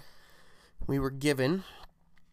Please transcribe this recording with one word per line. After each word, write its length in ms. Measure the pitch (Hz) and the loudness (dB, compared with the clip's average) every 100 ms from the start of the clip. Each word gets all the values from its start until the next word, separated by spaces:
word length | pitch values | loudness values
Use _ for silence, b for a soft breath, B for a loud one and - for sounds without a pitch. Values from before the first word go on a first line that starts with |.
| b b b b b b b b - | b b b b b b b b -2
we 140 | 139 | 0
were 120 | 135 | 0
given. 520 | 135 147 131 131 190 B B B _ _ - - | 2 2 4 4 2 B B B _ _ -20 -20